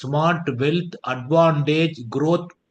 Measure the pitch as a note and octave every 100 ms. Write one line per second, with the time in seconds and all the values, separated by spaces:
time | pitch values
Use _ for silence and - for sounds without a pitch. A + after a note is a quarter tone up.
0 | C3 D3 E3 E3 D#3 A#2+ C#3+ F3 F3 -
1 | B2+ B2+ B2 E3 E3 D3 C#3+ D#3 E3 D#3
2 | A#2 C3+ D#3 F3 F3 - _